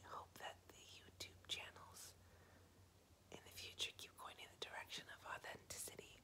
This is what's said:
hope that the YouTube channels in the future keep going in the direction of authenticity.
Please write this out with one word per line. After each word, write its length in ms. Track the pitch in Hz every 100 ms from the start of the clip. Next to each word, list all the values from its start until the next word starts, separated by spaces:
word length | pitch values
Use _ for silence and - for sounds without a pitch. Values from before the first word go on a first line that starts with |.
| -
hope 240 | - - -
that 160 | - - -
the 80 | - - -
YouTube 400 | - - - - -
channels 640 | - - - - - - - - - - - - - - - - - -
in 80 | -
the 120 | - -
future 360 | - - - -
keep 160 | - -
going 240 | - -
in 80 | - -
the 80 |
direction 400 | - - - - -
of 80 | - -
authenticity. 960 | - - - - - - - - -